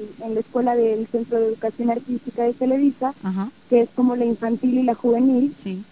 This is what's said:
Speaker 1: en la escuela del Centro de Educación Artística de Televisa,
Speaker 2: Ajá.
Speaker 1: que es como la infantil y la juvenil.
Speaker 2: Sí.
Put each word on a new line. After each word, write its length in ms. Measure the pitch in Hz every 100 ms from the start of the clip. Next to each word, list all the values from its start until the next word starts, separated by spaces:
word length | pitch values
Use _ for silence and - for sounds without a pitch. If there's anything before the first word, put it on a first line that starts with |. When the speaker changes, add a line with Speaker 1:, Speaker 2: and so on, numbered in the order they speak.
| 214 -
Speaker 1:
en 100 | 226 220
la 40 |
escuela 340 | - 247 247 240
del 320 | 226 220 226
Centro 320 | 233 240 233
de 80 | 220
Educación 420 | 220 220 220 240
Artística 540 | 233 - 240 254 -
de 100 | 240
Televisa, 600 | 247 262 269 285 - 262 -
Speaker 2:
Ajá. 260 | 190 190 208 - -
Speaker 1:
que 120 | 247
es 80 | 233 -
como 200 | 247 247
la 100 | 233
infantil 520 | 226 226 233 254 254
y 60 |
la 100 | 254
juvenil. 600 | 226 240 233 262 254 285 -
Speaker 2:
Sí. 280 | 202 185 214